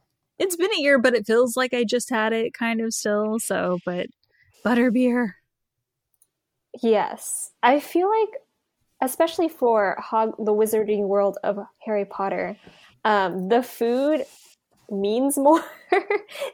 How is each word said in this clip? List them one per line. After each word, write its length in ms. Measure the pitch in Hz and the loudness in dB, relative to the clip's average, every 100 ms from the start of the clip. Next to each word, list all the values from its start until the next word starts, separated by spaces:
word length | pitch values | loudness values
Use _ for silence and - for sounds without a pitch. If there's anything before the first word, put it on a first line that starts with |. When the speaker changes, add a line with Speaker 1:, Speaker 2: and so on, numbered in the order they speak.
| _ _ _ - | _ _ _ -4
Speaker 1:
it's 160 | 381 339 | -4 -2
been 180 | 381 | -2
a 80 | 392 | 0
year, 160 | 285 277 | 4 4
but 140 | 247 | 4
it 140 | 240 208 | 2 2
feels 280 | 226 254 254 | 2 2 0
like 180 | 254 | -2
I 100 | 247 | -2
just 260 | 220 247 - | 0 -2 -2
had 240 | 233 220 | -2 0
it 200 | 226 240 | 0 -4
kind 280 | - 233 226 | -4 -2 -2
of 120 | 226 | -4
still." 440 | - 214 208 214 226 | -4 -2 0 0 -2
So, 380 | - 190 180 180 - | -2 -2 -2 -2 -4
but 220 | 180 240 _ _ _ _ _ 208 | -6 -6 _ _ _ _ _ 0
butterbeer. 680 | 240 254 233 247 247 226 - _ _ _ _ _ _ _ _ _ _ _ _ _ - | 2 2 2 2 2 -2 -6 _ _ _ _ _ _ _ _ _ _ _ _ _ -4
Speaker 2:
Yes. 680 | 226 208 - - - - - _ | 2 2 0 -6 -10 -10 -10 _
I 180 | 247 285 | 2 2
feel 300 | - 339 381 | 2 0 2
like, 200 | 440 427 - _ _ _ _ _ - | 2 0 -4 _ _ _ _ _ -6
especially 480 | 262 - 330 330 330 | -4 0 0 0 -2
for 460 | - 240 220 190 - | 0 2 2 2 -2
Hog-, 360 | - 220 220 - | -4 -2 -2 -2
the 160 | 214 | 0
Wizarding 540 | 214 220 220 208 208 202 | 2 2 0 0 0 0
World 300 | 202 202 196 | 2 0 0
of 160 | 190 202 196 _ - | -4 -4 -8 _ -4
Harry 200 | 208 202 | -4 -4
Potter, 520 | - 196 185 180 208 - - - _ | -6 -6 -4 -6 -8 -16 -20 -20 _
um, 460 | 220 208 190 180 185 | 0 2 2 -2 2
the 120 | 233 | 2
food 640 | 247 - 233 247 277 302 - - - _ _ _ - | 0 -2 0 0 2 0 -4 -14 -20 _ _ _ -10
means 480 | 196 202 226 277 277 | -4 -2 0 0 2
more 260 | 277 330 - - | 4 4 2 -14
<laughs> 140 | - | -2
in 80 | 381 | -2
a 40 | - 403 - - 554 | 0 -4 -6 -10 -6